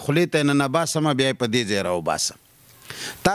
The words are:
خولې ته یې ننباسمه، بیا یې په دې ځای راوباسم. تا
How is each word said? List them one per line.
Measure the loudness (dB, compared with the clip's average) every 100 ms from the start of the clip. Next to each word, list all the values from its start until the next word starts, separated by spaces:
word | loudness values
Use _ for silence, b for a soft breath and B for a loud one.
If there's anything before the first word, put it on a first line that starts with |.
خولې | 0 0 2
ته | 2
یې | 2
ننباسمه، | 2 2 0 0 0 0 2
بیا | 0
یې | 0
په | 0
دې | 0 0
ځای | 0 0
راوباسم. | 0 -2 -2 -4 -8 _ _ -20 -20 B B B B
تا | 0